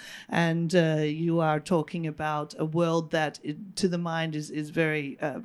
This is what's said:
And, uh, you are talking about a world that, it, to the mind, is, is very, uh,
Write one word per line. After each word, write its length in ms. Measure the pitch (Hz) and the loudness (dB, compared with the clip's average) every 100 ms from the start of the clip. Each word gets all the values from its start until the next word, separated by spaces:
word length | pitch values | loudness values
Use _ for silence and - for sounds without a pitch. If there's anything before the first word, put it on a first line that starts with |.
| - - - | -12 -16 -4
And, 460 | 170 170 165 170 | 0 2 2 4
uh, 220 | 180 160 156 | 4 4 4
you 360 | 151 156 170 165 | 0 0 2 2
are 220 | 160 151 | 4 2
talking 440 | 147 175 151 175 165 | 2 0 0 -4 -6
about 480 | 151 156 151 151 - | -4 -2 -2 -4 -4
a 60 | |
world 480 | 160 160 170 165 160 | -2 2 2 2 0
that, 260 | 165 151 - | 0 0 -2
it, 320 | 160 156 202 - | -8 -8 -10 -2
to 100 | 196 | 0
the 120 | 175 | 0
mind, 360 | 170 165 160 | -2 -2 -2
is, 160 | 151 147 | -4 -6
is 200 | 151 151 | -6 -4
very, 480 | 165 160 156 139 - | 0 2 2 -2 -4
uh, 160 | 156 127 | -4 -4